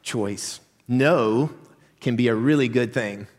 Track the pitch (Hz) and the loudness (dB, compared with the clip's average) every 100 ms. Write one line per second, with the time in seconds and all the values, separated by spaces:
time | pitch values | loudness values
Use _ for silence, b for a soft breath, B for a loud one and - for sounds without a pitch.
0 | - 120 101 98 - - _ _ - 127 | -6 -4 -4 -6 -10 -14 _ _ -4 2
1 | 143 165 110 113 151 - b b b b | 4 4 2 0 -2 -6 b b b b
2 | 131 117 120 113 127 151 127 120 117 127 | -4 0 0 2 2 2 2 0 0 -2
3 | 107 101 101 | -4 -8 -16